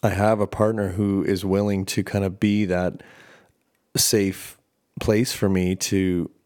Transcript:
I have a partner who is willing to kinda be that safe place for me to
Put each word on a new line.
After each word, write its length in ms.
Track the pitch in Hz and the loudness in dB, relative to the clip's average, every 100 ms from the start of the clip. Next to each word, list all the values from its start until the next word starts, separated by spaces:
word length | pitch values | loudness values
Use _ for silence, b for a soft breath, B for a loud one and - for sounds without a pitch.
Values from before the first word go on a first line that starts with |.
I 80 | 110 | 0
have 300 | 90 104 110 | 2 2 2
a 60 | 98 | -2
partner 440 | - 107 113 98 | 0 0 2 -2
who 340 | 90 101 98 | -2 0 0
is 200 | - 95 | 0 -2
willing 400 | 95 98 104 98 92 | 0 0 0 -2 -2
to 160 | - | -4
kinda 280 | 98 101 98 | -2 -2 -2
be 340 | 95 104 104 101 | 0 0 2 0
that 360 | 90 90 - B B B B B _ _ _ _ - | 0 -2 -4 B B B B B _ _ _ _ -2
safe 640 | - 113 98 92 - - _ _ _ - | 2 2 0 -4 -14 -20 _ _ _ -4
place 320 | - 107 123 | 2 2 2
for 160 | - 101 | 0 0
me 260 | 95 90 95 | 2 2 0
to 540 | - 98 92 90 80 _ | -2 0 2 0 -2 _